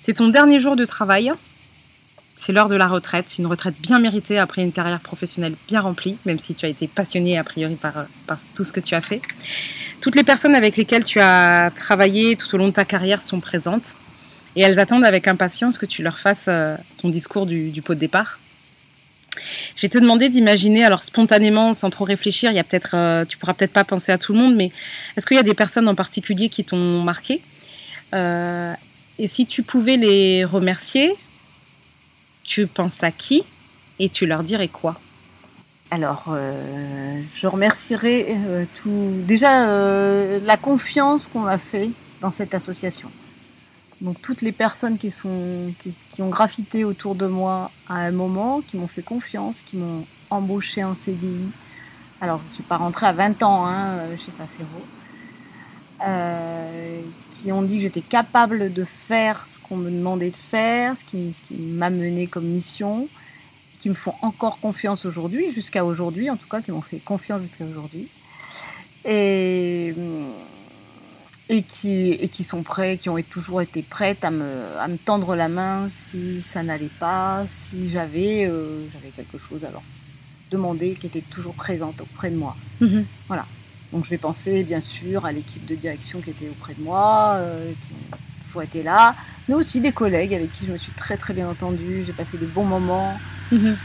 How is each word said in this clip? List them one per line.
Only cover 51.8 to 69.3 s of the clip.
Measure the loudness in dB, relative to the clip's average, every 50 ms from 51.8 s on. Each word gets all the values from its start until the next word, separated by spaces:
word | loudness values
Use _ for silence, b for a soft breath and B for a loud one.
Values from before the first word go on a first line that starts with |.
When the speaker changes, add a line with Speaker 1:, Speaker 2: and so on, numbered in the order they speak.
| B B B B B B B -8
Speaker 2:
Alors, | -4 -4 -4 -4 -6 -12
je | -14
suis | -16 -4
pas | -4 -2
rentrée | -2 -2 -4 -2 2 2
à | 2
vingt | 2 4 2 0 2 2 4
ans, | 4 4 4 2
hein, | 0 -2 -2 -4 -4
euh, | -4 -6 -8 -8 -10
chez | -12 -14 -16
Facero. | -14 -14 -14 -14 -12 -12 -12 -12 -12 -16 -16 -16 -20 B B B B B B B B B B B B B B B B B B -20 -12 -6 -4
Euh, | -2 -2 -2 -2 -4 -4 -6 -6 -8 -8 -8 -10 -10 -10 -10 -10 -10 -10 -10 -12 -12 -16 -18 -20 -20 -18 -10 -6
qui | -4
ont | -2 0
dit | 0 0 0
que | 0
j'étais | -2 -2 -4 -6
capable | -6 0 0 0 0 4 4 2 4 4 2 -2 -2 -2 -2
de | -4 -6
faire | -6 -8 -18 -6 0 0 2 2 2 0 -4 -10
ce | -16 -16 -16 -12
qu'on | -8 -6
me | -6 -4 -4
demandait | -4 -4 -2 -2 -2 -2 -4 -4
de | -6
faire, | -8 -10 -4 -2 0 0 2 0 0 0 -2 -4
ce | -6 -10 -10
qui, | -8 -6 -6 -6 -8
ce | -12 -14 -12 -10
qui | -8 -8 -6 -4
m'amenait | -2 -2 0 0 -2 -2 -2 -2 -4 -4
comme | -4 -6 -6 -4
mission, | -2 -2 -2 -4 -6 -6 -4 -4 -4 -4 -4 -6 -8 B B B B B B B B B B B -20 -20 -6
qui | -4 -4
me | -4
font | -2 -4 -8 -8 -4
encore | -4 -4 -4 -2 -4 -4 -4 -4
confiance | -6 -6 -4 -2 -4 -2 -2 -2 -4
aujourd'hui, | -6 -8 -6 -6 -4 -2 -2 -2 -2
jusqu'à | -4 -6 -8 -4 -2 -2 0
aujourd'hui, | 0 -2 -2 -4 -6 -4 -4 -4 -4
en | -4
tout | -6 -8
cas, | -8 -8 -8
qui | -6 -6
m'ont | -8 -8
fait | -8 -10 -14 -14
confiance | -8 -6 -6 -6 -4 -6 -8 -6
jusqu'à | -8 -10 -12 -12 -12
aujourd'hui. | -12 -10 -12 -14 -12 -12 -14 -14 -14 -16 -20 B B B B B B B B B B B B B B -20 -10 -4
Et, | 0 2 4 4 4